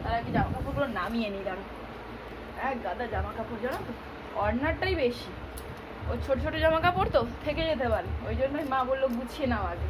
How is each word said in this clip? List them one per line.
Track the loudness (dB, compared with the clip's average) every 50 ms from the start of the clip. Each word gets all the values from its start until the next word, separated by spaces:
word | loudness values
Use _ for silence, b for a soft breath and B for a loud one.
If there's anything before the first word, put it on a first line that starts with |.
| -2
তার | 0 0
আগে | 0 0 2
জামা | 2 2 2 2 0
কাপড়গুলো | -2 -2 -2 0 0 0 0
নামিয়ে | 0 -2 -2 0 0 0 0 0
নিই, | -2 -4 -4
দাঁড়াও। | -4 -4 -4 -6 -10 -10 -12 -12 -12 -12 -12 -12 -10 -10 -10 -10 -12 -12 -12 -12 -12 -8 -4 -2 -2
এক | -2 -2 -2
গাদা | -4 -4 -2 -4 -2
জামা | -2 -2 -2 -2 -2 -6
কাপড়, | -6 -6 -4 -4 -2
জানো | -2 -2 -2 -4 -6
তো, | -8 -8 -10 -12 -12 -12 -12 -8 -2 0
অর্নারটাই | 2 2 2 2 2 2 2 2 2 2 2
বেশি। | 4 4 2 2 0 -6 -10 -10 -10 -10 -10 -10 -10 -10 -10 -10 -10 -12 -12 -10 -8 -4 -4
ওই | -2 -2 2 2
ছোট | 2 2 2
ছোট | 0 2
জামা | 4 6 6 6 8
কাপড় | 6 6 6 6 2 6 6
তো | 4 4 4 -2 -4 -2
থেকে | -2 0 2 2
যেতে | 2 2 2 4 2
পারে, | 2 2 2 -2 -4 -4 -2 -2
ওই | 0
জন্যই | 2 2 2 2 0 0
মা | 2 2 2 2
বললো, | 2 2 2 4 2
"গুছিয়ে | 2 0 -2 -4 -4 -2 0 2
নাও | 2 2 0 -2 -2
আগে।" | -2 -2 -4